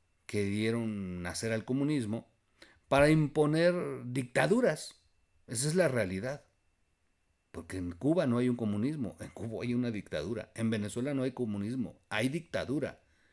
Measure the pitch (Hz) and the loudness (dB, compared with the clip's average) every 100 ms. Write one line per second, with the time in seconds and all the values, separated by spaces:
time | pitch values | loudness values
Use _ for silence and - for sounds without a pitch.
0 | _ _ - 104 101 104 110 117 113 104 | _ _ -6 -2 0 0 0 0 -2 -4
1 | 92 90 87 90 113 113 104 135 143 151 | -4 -6 -6 -4 -2 -2 -2 0 0 0
2 | 107 113 - _ _ _ - _ - 139 | -2 -4 -8 _ _ _ -20 _ 2 6
3 | 147 156 147 156 151 160 175 175 147 131 | 8 6 4 4 2 4 4 2 -2 -6
4 | 123 131 123 139 139 233 226 156 - - | -4 -4 -2 2 4 4 2 0 -6 -16
5 | _ _ _ _ - 117 147 180 160 123 | _ _ _ _ -8 -2 0 4 4 2
6 | 95 95 123 143 _ _ _ _ _ _ | 0 -2 -4 -8 _ _ _ _ _ _
7 | _ _ _ _ _ 87 82 92 87 85 | _ _ _ _ _ -16 -10 -6 -6 -2
8 | 139 175 139 120 123 120 110 104 127 156 | 2 2 2 2 2 0 0 0 0 -2
9 | 104 - - - 113 104 117 120 123 104 | -6 -8 -14 -10 -8 -6 -2 0 0 -4
10 | - 82 82 110 - - 113 110 104 120 | -6 -6 -4 -6 -8 -4 -2 0 -2 -4
11 | 135 135 131 127 113 101 101 131 87 - | -4 -2 -2 -2 -4 -4 -4 -4 -6 -8
12 | - 107 127 165 - 98 85 147 98 - | -6 -2 0 -2 -4 -4 -2 -2 -4 -8
13 | _ _ _ | _ _ _